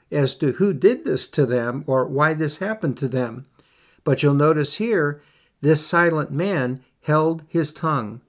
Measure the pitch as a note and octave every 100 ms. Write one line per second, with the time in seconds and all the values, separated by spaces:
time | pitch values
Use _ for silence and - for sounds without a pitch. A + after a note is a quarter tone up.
0 | _ D3 C3+ - D3 A#2+ F#3+ C#3 F3 B3
1 | D#4+ C#3 - - C3 B2 A#2 C3 D3+ C3
2 | B2+ C#3 D3+ D#3+ D#3 - F#3+ A3 D#3 A#2
3 | C3+ B2+ A#2+ A#2+ - _ _ _ _ _
4 | - C#3 D3 C#3+ D3+ D#3 C#3+ - A3+ G#3
5 | D3 D3 _ _ _ _ C#3+ D#3 - F3
6 | E3+ D#3+ C#3+ C#3 F#3+ F3 B2+ C3 - _
7 | - D#3 D#3+ E3 D3+ E3+ D3+ - D#3+ C#3+
8 | G#2+ A2+